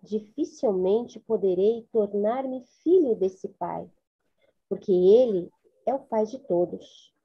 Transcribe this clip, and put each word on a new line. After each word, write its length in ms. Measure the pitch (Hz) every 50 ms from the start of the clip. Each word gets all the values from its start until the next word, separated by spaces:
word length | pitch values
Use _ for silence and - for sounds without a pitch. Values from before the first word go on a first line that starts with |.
dificilmente 1160 | - 180 208 214 208 - - 285 330 - - - 277 226 190 185 180 185 208 233 247 240 - 220
poderei 720 | _ - 226 196 196 190 180 185 196 220 233 226 220 _
tornar-me 680 | - 220 208 202 208 202 208 214 240 269 269 262 254 254 254 _ _ _
filho 340 | - 311 370 370 302 240 214
desse 320 | 175 185 190 190 - - 202
pai. 420 | - - 175 170 165 170 175 175 _ _ _ _ _ _ _ _ _ _ _ _ _ _ _ -
Porque 240 | 190 - - -
ele 580 | 185 180 185 190 214 247 262 233 196 175 175 - _ _ _ _ _ _ -
é 80 | 226 269
o 40 | 269
pai 280 | - - 233 220 214
de 120 | 214 - -
todos. 760 | - - 175 175 175 170 - - - - _ - _ _ _ _